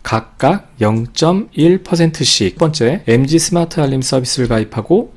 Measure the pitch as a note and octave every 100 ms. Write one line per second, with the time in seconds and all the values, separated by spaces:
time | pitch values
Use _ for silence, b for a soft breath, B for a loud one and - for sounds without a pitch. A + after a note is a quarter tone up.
0 | - A2+ - - C3+ G3 - - A2 A2+
1 | A#2 - D#3+ F#3+ - - E3 F#3 - E3+
2 | E3 D#3 B2+ - F#2+ - D#3+ D#3 A#2 F3+
3 | - A#2+ C3+ D#3+ - F3 E3 E3 C#3 C3
4 | B2+ C3+ B2 - A#2+ A2+ G#2+ - - G3
5 | A#3+